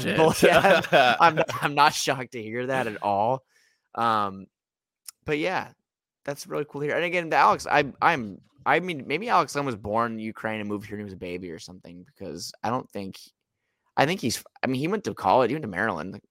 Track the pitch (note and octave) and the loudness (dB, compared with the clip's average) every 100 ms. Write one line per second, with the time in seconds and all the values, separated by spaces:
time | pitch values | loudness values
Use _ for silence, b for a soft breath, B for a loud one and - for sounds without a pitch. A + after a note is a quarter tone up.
0 | D#3 E3 D#3 - F3+ E3 F#3 E3 - D#3 | 2 4 4 6 6 6 6 4 6 4
1 | B2 A2+ E3 D#3 - B2 D#3+ C#3+ D3 - | 6 6 6 4 0 -2 -2 4 4 2
2 | - C3+ B2 B2 G#2+ A#2 B2+ C3 A#2 G#2 | -2 -4 -6 -10 -8 -6 -2 -2 -2 -4
3 | G#2 G2+ A2 C3 - _ _ _ _ - | 0 2 2 0 -6 _ _ _ _ -2
4 | A#2 G#2+ G2+ F#2+ F#2+ _ _ _ _ _ | 2 2 0 -4 -14 _ _ _ _ _
5 | - - - D3+ E3+ F3 A2+ - _ _ | -20 -14 -6 -4 -2 -4 -6 -14 _ _
6 | _ _ - C#3+ - D3+ D3 C#3+ D3 B2+ | _ _ -12 -12 -8 -8 -8 -6 -4 -2
7 | F3 F3+ E3 D3 F3 F#3+ - C#3+ C#3+ - | 0 -2 0 4 4 4 2 0 0 0
8 | D3+ D#3+ G#2+ F2+ _ _ - D3+ F3+ D#3 | 0 2 -2 -12 _ _ 0 0 0 -6
9 | G#2 D3+ A#3 G3 D3 C#3+ C#3 G#2+ G#2 A2 | -6 -6 0 2 2 -2 -4 -6 -4 -2
10 | A#2 A2+ A2 - A2+ A2 G#2 G#2 G#2 G#2 | -2 -4 -10 -8 -6 -6 -4 -6 -8 -10
11 | G#2 F#2+ F2+ F2+ F#2 D#2+ - F#2 - F2 | -12 -12 -10 -10 -10 -12 -14 -18 -20 -20
12 | F2+ _ F#2 D#2+ - - G#2+ B2+ - G2+ | -20 _ -12 -12 -12 -8 -6 -6 -6 -12
13 | F#2+ - - _ _ _ _ _ _ - | -12 -14 -20 _ _ _ _ _ _ 0
14 | C#3 F#3+ B2 - - _ - C3 D#3 G#3+ | 0 0 -4 -4 -8 _ -4 -2 -2 -4
15 | A2+ G2 F#2+ A2+ A#2 D#3 B2+ F2 A2 F2 | -6 -2 4 4 4 0 -6 -2 -2 -2
16 | E2+ G#2 - | -8 -12 -16